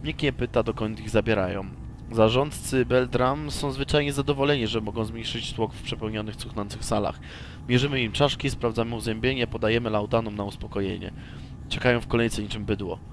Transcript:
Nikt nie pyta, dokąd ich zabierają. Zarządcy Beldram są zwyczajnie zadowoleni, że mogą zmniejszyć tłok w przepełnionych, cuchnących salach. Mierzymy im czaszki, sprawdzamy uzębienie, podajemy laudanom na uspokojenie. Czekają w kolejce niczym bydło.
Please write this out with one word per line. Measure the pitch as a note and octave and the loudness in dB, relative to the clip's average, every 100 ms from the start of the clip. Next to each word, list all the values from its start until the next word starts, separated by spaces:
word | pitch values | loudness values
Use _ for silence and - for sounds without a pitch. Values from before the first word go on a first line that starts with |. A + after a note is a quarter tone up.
Nikt | D3+ D#3 | -4 0
nie | D3 | 0
pyta, | C3 B2 B2 | 0 0 2
dokąd | A2+ A2 G#2+ G#2 | 2 0 -2 -4
ich | G#2+ | 2
zabierają. | A2 G#2 G#2+ F#2 F#2+ G2 - - - - | 2 4 2 2 -2 -6 -10 -12 -12 -6
Zarządcy | A2+ A2 B2 D3 - - C3 A#2+ | 6 6 6 2 -2 0 2 6
Beldram | B2+ B2+ B2 B2+ C#3+ D3 | 4 4 2 2 2 -2
są | C#3 C#3+ | -2 -2
zwyczajnie | C3 C#3 D3 C#3+ | -2 2 2 2
zadowoleni, | C#3 C#3 C#3 C#3 C#3+ A2 | 0 0 2 4 2 2
że | A2+ | 0
mogą | G#2+ A2+ A2 | -2 -2 -4
zmniejszyć | A2+ A2+ A#2 G#2+ | -4 -6 -6 -6
tłok | - A2+ | -2 -2
w | - | -2
przepełnionych, | - A#2+ A2 G#2+ G#2+ G#2 | -8 -4 -4 -4 -4 -6
cuchnących | A2+ A2 G2+ A2+ - | -8 -6 -6 -6 0
salach. | G#2+ G2+ - - - - - - | 2 2 -2 -10 -12 -12 -12 2
Mierzymy | B2 C#3 C#3 | 2 4 0
im | A#2 | 0
czaszki, | - D3 - C#3 | 2 2 2 -2
sprawdzamy | - A#2+ A2+ A#2 A#2 | 0 0 0 0 -2
uzębienie, | A2 A2 B2 C3+ A#2 | -2 0 0 2 -2
podajemy | A#2 A2 A#2 A#2 | 0 2 2 2
laudanom | G#2+ G#2 A2+ A2+ G#2 | 0 2 0 0 -2
na | |
uspokojenie. | G2+ - - G2+ G2 F#2 F#2 - - - - - - | -4 -4 -6 -2 -2 -2 -6 -10 -12 -12 -12 -12 -6
Czekają | - B2+ A#2+ | 2 4 4
w | - | 2
kolejce | A#2+ A#2 - | 2 2 0
niczym | G#2 G#2+ G2+ | -4 -6 -2
bydło. | G#2 F#2+ F2+ - | -2 -2 -6 -8